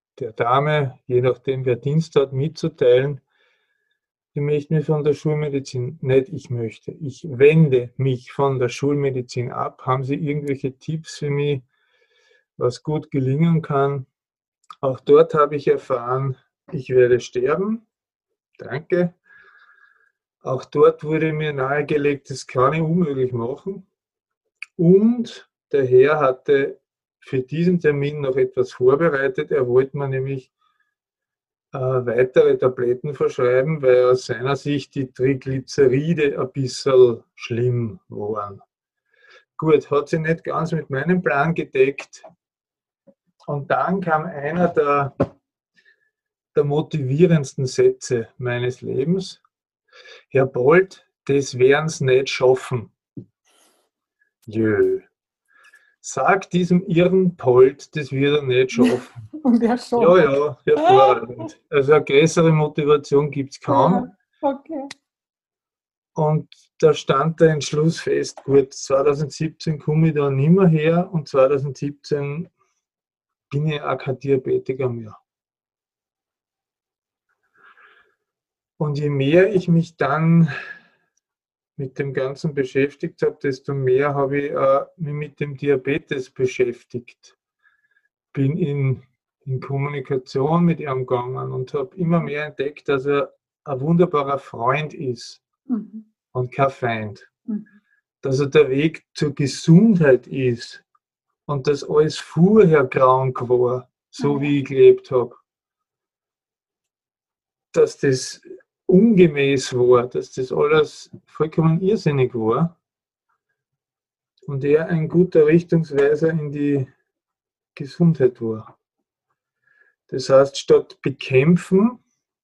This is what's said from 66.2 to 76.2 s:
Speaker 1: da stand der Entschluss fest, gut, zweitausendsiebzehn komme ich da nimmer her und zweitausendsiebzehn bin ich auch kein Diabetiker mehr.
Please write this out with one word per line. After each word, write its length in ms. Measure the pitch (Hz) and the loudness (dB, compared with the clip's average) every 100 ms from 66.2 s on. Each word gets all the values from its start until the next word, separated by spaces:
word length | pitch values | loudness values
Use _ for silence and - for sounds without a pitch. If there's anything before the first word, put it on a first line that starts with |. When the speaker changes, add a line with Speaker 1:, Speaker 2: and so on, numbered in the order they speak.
| 151 151 - _ _ - | -2 -2 -4 _ _ 2
Speaker 1:
da 160 | 156 | 2
stand 460 | 143 - 135 156 160 | 2 0 0 -2 -2
der 100 | 160 | -2
Entschluss 500 | 151 - 151 160 165 | -2 -4 -2 -2 -2
fest, 420 | - 139 143 - | -4 -4 -4 -8
gut, 280 | - 139 135 | 0 0 0
zweitausendsiebzehn 1080 | - - 135 147 143 143 - 160 - 165 151 | -4 -4 0 0 -2 -4 -6 -8 -8 -8 -6
komme 300 | - 156 160 | -2 0 2
ich 60 | |
da 160 | 147 143 | 0 -2
nimmer 380 | 135 147 190 185 | 0 4 4 4
her 420 | 156 156 170 180 | 2 2 0 -2
und 160 | 165 139 | -6 -2
zweitausendsiebzehn 1200 | 139 131 143 143 127 143 143 - 147 143 147 175 _ _ _ _ _ _ _ _ _ _ | 0 2 0 -4 -8 -10 -10 -8 -6 -6 -10 -12 _ _ _ _ _ _ _ _ _ _
bin 160 | 139 156 | -6 -4
ich 160 | 147 | -4
auch 160 | 147 135 | -6 -8
kein 200 | 139 123 | -6 -6
Diabetiker 720 | 139 135 131 127 - 131 127 | -2 -2 0 -4 -4 -6 -6
mehr. 300 | 117 107 104 _ _ _ _ _ _ _ _ _ _ | -6 -12 -20 _ _ _ _ _ _ _ _ _ _